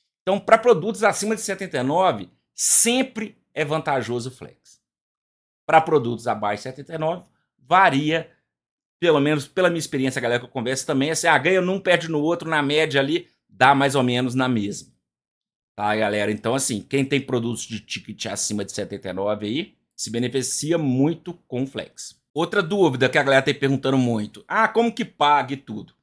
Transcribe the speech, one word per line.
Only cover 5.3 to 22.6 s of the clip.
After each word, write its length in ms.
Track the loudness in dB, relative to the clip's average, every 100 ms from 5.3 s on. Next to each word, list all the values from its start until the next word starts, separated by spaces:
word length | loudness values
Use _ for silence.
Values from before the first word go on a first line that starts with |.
| _ _ _ 2
Pra 160 | 2
produtos 460 | 4 2 0 -4 -4
abaixo 300 | -4 -4 -4
de 120 | -8
setenta 240 | -14 -12
e 40 | -6
nove, 240 | -4 -6 -12 _ _ _
varia, 720 | 2 4 4 4 0 -2 -4 _ _ _ _ _ _ _
pelo 200 | 2 4
menos 280 | 4 0 -2
pela 220 | 0 0
minha 100 | 0
experiência, 400 | -4 -2 -2 -2
a 20 |
galera 180 | 0 -2
que 60 | -2
eu 60 |
converso 340 | -6 -4 -4 -2
também, 240 | 0 0
é 40 |
assim, 120 | 0 4
ah, 120 | 4
ganha 200 | 4 2
num, 200 | 2 0
perde 280 | 2 2 0
no 120 | -2
outro, 280 | 0 -2 -2
na 140 | -2
média 400 | 0 2 2 0
ali, 260 | 0 -2 -6 _ _
dá 260 | 4 4
mais 220 | 6 2 2
ou 80 |
menos 320 | 0 0 -2 0
na 120 | 0
mesma. 440 | -2 -4 -8 -14 _ _ _ _ _ _ _ _ -4
Tá, 200 | -2 0
galera? 360 | 0 0 -2
Então, 220 | -2 -2
assim, 280 | -2 -2 -4
quem 220 | -2 -2
tem 160 | 0 -2
produtos 440 | -2 -4 -4 -6
de 160 | -10 -14
ticket 480 | -12 -12 -12 -12 -8
acima 360 | -6 -4 -6
de 80 | -6
setenta 380 | -8 -8 -10 -8
e 40 |
nove 320 | -6 -4 -4 -4
aí, 280 | -6 -8 _ _ -12
se 140 | -6
beneficia 680 | -4 -2 -2 -4 -4 -2 0
muito 560 | 0 2 2 0 -10 -16 _
com 160 | -8
o 40 | -6
flex. 520 | -8 -12 -14 -18 -20 _
Outra 280 | -4 -2 0